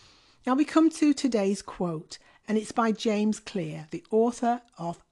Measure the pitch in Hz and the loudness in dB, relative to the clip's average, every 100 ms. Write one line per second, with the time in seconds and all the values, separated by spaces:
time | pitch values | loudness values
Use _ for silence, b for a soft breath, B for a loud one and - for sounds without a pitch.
0 | b b b b - 262 294 320 320 - | b b b b -2 0 2 4 4 4
1 | 302 285 269 233 196 196 - - 180 160 | 2 2 0 0 0 -2 -6 -6 -4 -4
2 | - - b b - 214 214 - 226 214 | -10 -18 b b -4 -4 -2 0 0 0
3 | 226 208 214 208 - 202 160 156 156 165 | 0 0 0 -2 -6 -6 -6 -8 -10 -12
4 | - 220 233 240 233 240 - - 170 170 | -2 0 0 0 -2 -2 -6 -10 -8 -10
5 | _ | _